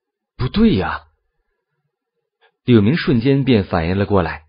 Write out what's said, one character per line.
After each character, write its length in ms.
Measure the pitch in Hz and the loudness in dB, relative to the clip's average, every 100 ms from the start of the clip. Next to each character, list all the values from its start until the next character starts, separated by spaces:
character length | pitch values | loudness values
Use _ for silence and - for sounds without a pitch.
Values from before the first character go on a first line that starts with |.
| _ _ _ - | _ _ _ -8
不 140 | 127 | -4
对 260 | 196 226 110 | 2 2 2
呀！ 280 | - - - _ _ _ _ _ _ _ _ _ _ _ _ _ _ _ - | -4 -8 -14 _ _ _ _ _ _ _ _ _ _ _ _ _ _ _ 2
柳 160 | 117 | 4
明 160 | 101 170 | 4 0
瞬 240 | - 120 | -2 -2
间 220 | 127 139 | 0 0
便 200 | 135 110 92 | 2 0 0
反 220 | 90 82 | -4 -2
应 100 | 95 | -4
了 80 | 101 | 0
过 180 | 101 | -2
来 200 | 80 76 | -2 -8